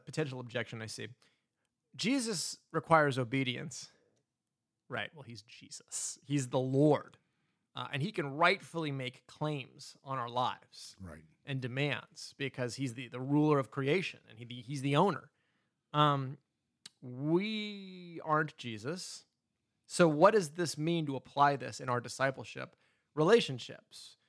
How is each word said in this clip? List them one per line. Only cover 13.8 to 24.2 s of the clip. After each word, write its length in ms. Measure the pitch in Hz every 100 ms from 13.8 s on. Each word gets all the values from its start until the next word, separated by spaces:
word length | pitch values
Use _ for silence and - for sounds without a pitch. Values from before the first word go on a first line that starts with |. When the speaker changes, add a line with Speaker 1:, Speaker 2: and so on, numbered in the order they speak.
| 135 180 - - -
Speaker 1:
and 80 | 113
he, 60 |
the, 120 | 117 123
he's 200 | 113 143
the 160 | 139 143
owner. 320 | 196 143 - _ _ _ _ _ _
Um, 440 | 151 151 143 131 143 _ _ _ _ - _
we 1160 | 127 123 147 170 214 214 208 202 190 185 175 165 -
aren't 320 | 151 151 -
Jesus. 680 | 123 107 117 180 - - _ _ _ _ _ _ _
So 200 | - 170
what 240 | 151 190
does 160 | 214 156
this 260 | 160 160 -
mean 280 | 156 170 147
to 100 | 131
apply 400 | - - 143 139
this 240 | 123 -
in 80 | 135
our 140 | 123
discipleship 720 | 120 - 135 131 117 131 131 _ _ _ _ 143
relationships? 1000 | 160 233 - 127 - - _ - - -